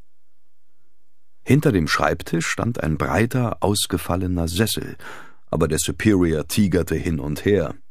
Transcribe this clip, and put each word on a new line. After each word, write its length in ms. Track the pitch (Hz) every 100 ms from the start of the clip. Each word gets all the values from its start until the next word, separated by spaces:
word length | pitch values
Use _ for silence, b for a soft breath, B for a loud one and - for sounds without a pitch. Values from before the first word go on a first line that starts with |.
| - - - - - - - - - - - - - -
Hinter 300 | - 139 151
dem 160 | 98 73
Schreibtisch 580 | - 73 82 - 165 -
stand 360 | - 117 117
ein 160 | 78 76
breiter, 580 | - 104 117 131 117 -
ausgefallener 880 | - 104 - 92 - 90 90 87 82
Sessel, 500 | 87 110 - - - B B B B -
aber 180 | 80 80
der 100 | 78
Superior 680 | - - 107 98 85 78 71
tigerte 480 | - 101 87 78
hin 240 | 80 87 78
und 260 | 69 73
her, 300 | 98 101 73 - -